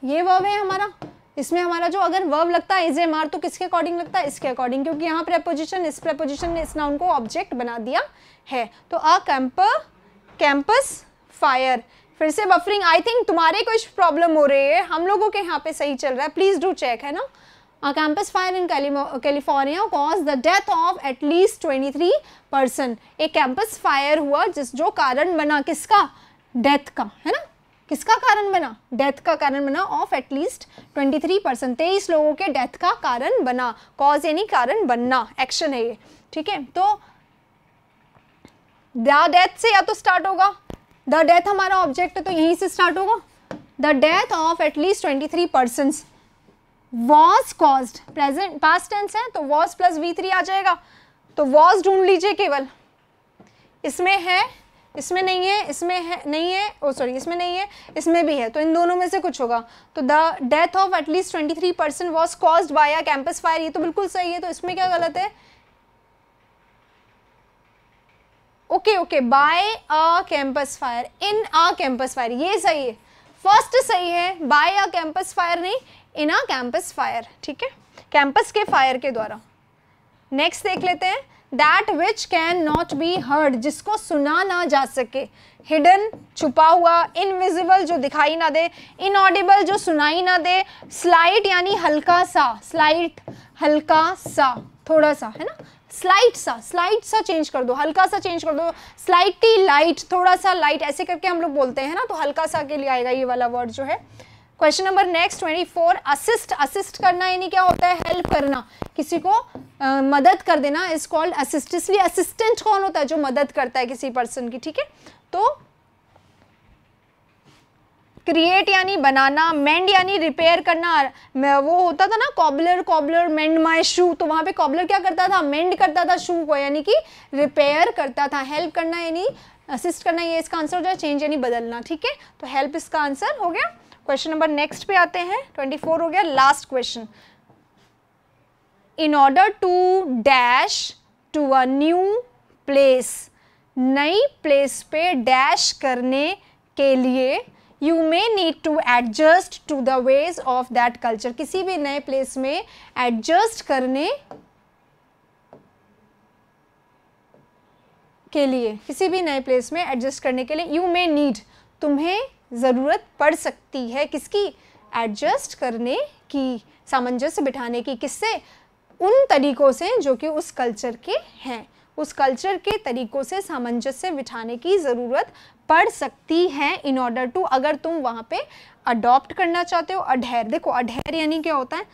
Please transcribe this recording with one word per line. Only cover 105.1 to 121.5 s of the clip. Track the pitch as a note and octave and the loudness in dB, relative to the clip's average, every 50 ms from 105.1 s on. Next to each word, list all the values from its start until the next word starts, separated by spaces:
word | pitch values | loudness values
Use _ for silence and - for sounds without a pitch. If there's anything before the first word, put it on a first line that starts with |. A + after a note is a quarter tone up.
| F4 E4 F4 F4+ - - | 2 2 0 0 -2 -4
ट्वेंटी | F#4+ D#4+ D#4 F4 F4 | -4 -2 -2 -2 -4
फ़ोर, | - - F4 E4 E4+ F#4+ F#4+ - | -4 -2 0 2 2 2 2 0
असिस्ट, | C#4 C#4+ - - - A#4 A4+ - - F#4 | -2 -2 -2 0 0 0 0 0 -4 -2
असिस्ट | - C#4+ C4+ - G4+ G4 - - - G#4+ | -2 -2 -2 -2 -6 -6 -6 -8 0 2
करना | F#4 F4+ F4+ F#4 F#4 | 2 2 2 0 -2
यानी | F#4 F#4 F#4+ F4+ | -2 -2 -4 -2
क्या | F#4+ F#4 F#4 | 0 2 4
होता | F4+ F4 - F4+ F4+ | 4 4 4 2 0
है? | F4+ E4 - | 0 0 -2
हेल्प | E4 E4+ F4+ F4 - - | -4 -4 -2 0 0 0
करना, | D4+ C#4 C#4 C#4 B3+ A3+ - _ - - - - | 2 2 0 -2 -4 -6 -12 _ -14 -14 -10 -6
किसी | - D4 - E4+ E4 | -8 -6 -4 -4 -2
को, | D#4+ F#4 | 0 2
अ, | G#4 A#4 B4+ - _ - - - _ _ C#4 C4+ C4+ C#4 C4+ | 2 2 0 -4 _ -20 -20 -20 _ _ -2 0 0 2 2
मदद | C4+ C#4+ C#4+ C4 F4+ G4 - - | 2 2 6 6 6 6 4 2
कर | - E4 D4 | 2 2 2
देना | C4 C#4+ C#4+ E4 F#4 F4+ | 2 0 0 -2 -2 -2
is | D#4+ D#4 - | -2 -4 -4
called | - F4 D4+ D#4+ F4+ E4+ - | -2 -2 0 0 0 -2 -4
assist। | C4+ - - D4 - - - | -4 -2 -4 -6 -4 -4 -6
इसलिए | F4 - - F#4+ G#4 | -4 -2 0 2 2
असिस्टेंट | F#4 F4 - - F4 - - - A4+ A4 A#4 A4+ - | 2 2 0 -2 -4 -4 -2 0 0 2 2 0 2
कौन | A4 G4+ G4 G4 | 0 0 2 0
होता | G4 D#4+ E4 | -2 -2 -2
है? | D4 | -2
जो | B3+ D#4+ | -2 -2
मदद | D4+ D4 C4+ B3+ C#4+ C#4+ C#4+ - | -2 -2 0 0 0 0 0 0
करता | D4 C4 B3 - C4 | -4 -4 -2 -2 -4
है | B3 | -4
किसी | B3 C4+ - - C4+ | -4 -6 -8 -8 -4
पर्सन | A#3 B3+ A#3+ A#3 - C4+ B3 A#3 | -2 -4 -4 -4 -6 -8 -8 -8
की, | A#3 B3+ | -10 -10
ठीक | - D#4+ D#4 - | -10 -8 -6 -6
है? | D5 - _ _ _ - - _ _ _ - | -8 -8 _ _ _ -20 -20 _ _ _ -2
तो | F4+ G#4+ C5 D5 - - _ _ _ _ _ _ _ _ _ _ _ _ _ _ _ _ _ _ _ _ _ _ _ _ _ _ _ _ _ _ _ _ _ _ _ _ _ _ _ _ _ _ _ _ _ _ _ _ _ _ - _ | 0 0 0 0 -2 -10 _ _ _ _ _ _ _ _ _ _ _ _ _ _ _ _ _ _ _ _ _ _ _ _ _ _ _ _ _ _ _ _ _ _ _ _ _ _ _ _ _ _ _ _ _ _ _ _ _ _ -10 _
क्रिएट | - E4 E4 D#4+ F4 F#4 G4 G4 G4 | 0 2 2 4 4 4 2 2 4
यानी | G4 F#4+ F#4 F#4+ G4+ | 2 2 2 0 -2
बनाना, | F4 C4+ C#4 C4+ C4+ C4+ C4+ C#4+ D4+ D#4+ E4 D#4+ | 2 2 4 4 4 4 4 4 2 2 2 2
मेंड | D4 C#4+ D4 D#4 E4+ F#4 F#4+ | 0 2 2 2 2 2 4
यानी | G4+ F#4 F#4 F#4 G4 F#4+ | 4 4 2 2 0 0
रिपेयर | D#4+ D#4+ C4 - E4 E4 E4+ F4 | -2 -2 -2 2 4 4 4 4
करना, | E4+ F4 E4 E4 E4+ F4 E4 D4+ C4+ B3+ - - - _ _ | 2 0 0 0 0 0 2 2 0 0 -4 -12 -20 _ _
म-, | C4 C4+ C#4 | -2 0 2